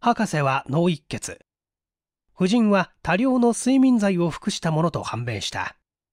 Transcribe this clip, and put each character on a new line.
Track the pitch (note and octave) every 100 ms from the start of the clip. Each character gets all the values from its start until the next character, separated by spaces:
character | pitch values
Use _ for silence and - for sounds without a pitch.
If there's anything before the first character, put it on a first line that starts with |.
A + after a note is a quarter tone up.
博 | A#3+ A#3 G#3+
士 | D3+
は | C3+ C3+ -
脳 | D#3 F3
溢 | D#3 -
血、 | A2 - - _ _ _ _ _ _ _ _ _
夫 | - F#3
人 | A#3+ G#3+
は | G3 - _
多 | - F#3
量 | C4 B3+
の | A#3
睡 | A3+ B3 C4+
眠 | C4 A#3+
剤 | G3+ F3
を | E3+
服 | - G#3
し | -
た | E3
も | D#3
の | E3
と | C3+
判 | - A#2
明 | A#2+ G2+
し | -
た。 | G2 F#2 - _ _ _